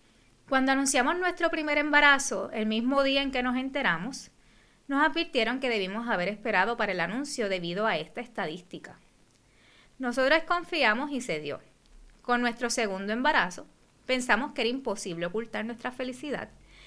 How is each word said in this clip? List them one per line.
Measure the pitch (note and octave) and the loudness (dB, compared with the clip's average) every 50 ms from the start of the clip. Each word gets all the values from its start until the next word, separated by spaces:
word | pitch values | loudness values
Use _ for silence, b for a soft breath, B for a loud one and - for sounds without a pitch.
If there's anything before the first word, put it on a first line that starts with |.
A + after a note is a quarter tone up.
| b b b b b b b b _ - | b b b b b b b b _ 0
Cuando | C4+ C4 C4 C4+ | 2 2 4 4
anunciamos | C4+ C4+ C#4 C4+ - C4 B3 D4 E4+ F4+ | 4 2 2 2 2 4 4 2 2 2
nuestro | F#4 F4+ F4 - F4 E4 | 0 -2 0 0 0 0
primer | E4+ D#4+ D4+ D4+ D4 D4 | 0 0 0 0 0 0
embarazo, | D4 D4+ D4 D4 D4 C#4+ C#4 C4+ - - A#3 F#3 - - | 2 4 6 6 8 8 6 6 4 -2 -2 -4 -4 -4
el | - A3 G#3+ | -4 -2 -2
mismo | G#3+ G#3+ A3+ A#3 B3+ C#4 C#4 | 0 0 0 2 2 4 4
día | C#4 C4+ C4+ C#4 | 4 4 2 2
en | C#4 C4+ | 0 0
que | C4 B3+ | -2 -2
nos | B3 B3+ B3 | 0 0 -2
enteramos, | C4 C4 C4+ C4+ C#4+ B3 F#3 E3+ D#3+ F3+ F3 E3+ - - - b b b b b b b b b b b | -2 -2 -4 -4 0 0 0 0 0 -2 -6 -8 -10 -14 -16 b b b b b b b b b b b
nos | - C#4 C#4 | -2 2 2
advirtieron | D4+ D#4 D4+ E4 E4+ E4+ - B3 A3 A3+ B3+ C4 | 2 2 2 0 -2 0 0 0 0 2 0 -2
que | C4+ B3 | -2 0
debimos | A#3 G#3 F#3+ F#3 G3 A3+ A#3 | 0 0 -2 -2 -4 -4 -2
haber | A#3+ G#3+ F3+ F3 F#3+ | -2 0 0 0 -2
esperado | G#3 G3+ - A#3 G3 F3+ F#3+ A3+ A#3+ | -4 -4 -4 0 2 2 2 2 2
para | A#3 G#3+ G3 | 0 -2 -2
el | F#3 F3 | 0 -2
anuncio | E3+ F3 G#3 C4 C#4+ C4 - B3+ G#3+ G3 | -2 -2 -2 -4 -6 -6 -4 -4 -2 -2
debido | F#3 F3+ E3+ E3+ F3 G3+ A3 | -2 -2 -2 -4 -2 -2 0
a | A3 F#3 | 0 0
esta | D3+ D#3 - - A#3 | -2 -4 -6 -10 -12
estadística. | B3 B3 - A3+ F#3+ D#3 D#3 F3+ - - - - - - - - _ _ _ _ _ _ b b b b b b b b b b b b b - | -12 -10 -8 -6 -6 -6 -6 -10 -14 -16 -16 -16 -16 -18 -20 -20 _ _ _ _ _ _ b b b b b b b b b b b b b -6
Nosotras | C4 A#3+ A#3+ C4+ B3+ C4+ D#4 D#4+ | -6 -2 0 2 4 4 4 4
confiamos | D#4 - F4 F4 E4 - F4+ D#4 C4 A3 G#3+ B3 D4 C#4+ | 4 0 -2 -2 -2 -2 0 2 4 4 4 2 0 -4
y | C#4+ B3 | -4 -6
se | - - D#3+ D3+ | -4 -4 -6 -4
dio. | D3+ C#3+ C#3 - - - _ _ _ _ - - - - - - | -4 -6 -8 -8 -10 -18 _ _ _ _ -20 -20 -20 -20 -20 -12
Con | - - A#3+ A#3+ | -2 -2 0 2
nuestro | B3 A#3+ A#3 B3 B3+ A3+ | 2 0 -2 -2 -4 -2
segundo | - B3+ A3+ G3+ F#3+ F#3+ G3 G3+ A3 | 0 0 0 -2 -2 -4 -4 -4 -2
embarazo, | A#3+ C4 D4+ D4+ A#3+ F3 F3+ - - - - - _ _ _ _ _ _ | 0 2 2 2 2 2 0 -4 -10 -14 -18 -20 _ _ _ _ _ _
pensamos | - B3+ B3+ B3 B3 A3 A3 G3+ F#3+ | -2 -2 -2 2 2 2 2 2 -2
que | - - | -2 -2
era | A3 A#3 | -2 0
imposible | B3+ C4+ C4+ A3+ G3 G3 - G3 E3+ E3+ F3 | -2 -2 -4 -4 -6 -4 -6 -6 -6 -4 -4
ocultar | F3 - A3 A3+ - - G#3+ G#3+ | -4 -4 -4 -6 -6 -6 -6 -6
nuestra | A#3 A3+ - - B3+ | -6 -8 -8 -8 -8
felicidad | B3 - B3+ B3+ B3+ - D4+ D4 A#3 E3 - - - - B B B B B | -8 -6 -8 -8 -8 -8 -8 -6 -6 -6 -8 -12 -14 -20 B B B B B